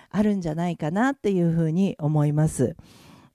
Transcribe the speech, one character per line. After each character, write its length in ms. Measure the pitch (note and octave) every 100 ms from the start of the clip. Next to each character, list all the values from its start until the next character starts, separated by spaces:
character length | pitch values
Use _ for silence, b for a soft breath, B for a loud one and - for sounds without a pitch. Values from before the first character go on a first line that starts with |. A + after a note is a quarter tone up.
| B
あ 120 | G3
る 140 | G#3+ G3+
ん 40 |
じ 80 | E3
ゃ 60 |
な 160 | D#3 F3
い 60 | E3
か 140 | D3+
な 220 | F#3+ C4
っ 20 |
て 160 | C#4+ G#3
い 100 | F#3
う 80 | E3+
ふ 120 | E3
う 80 | D#3+
に 240 | E3 G3 -
思 260 | D3+ D3+
い 80 | D3
ま 160 | D3 D#3
す。 280 | - B2 - B B B B B